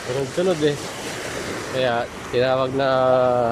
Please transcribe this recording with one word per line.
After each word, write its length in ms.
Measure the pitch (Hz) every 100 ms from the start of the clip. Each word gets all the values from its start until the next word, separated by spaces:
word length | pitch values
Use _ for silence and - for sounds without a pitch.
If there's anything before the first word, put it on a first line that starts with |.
Sunod-sunod 560 | - 131 135 127 185 170 151
eh. 80 | 143 - - - - - - - - -
Kaya 300 | 131 127 117 120 - -
tinawag 480 | 123 127 131 131 131
na 120 | 139 131 127 127 127 123 117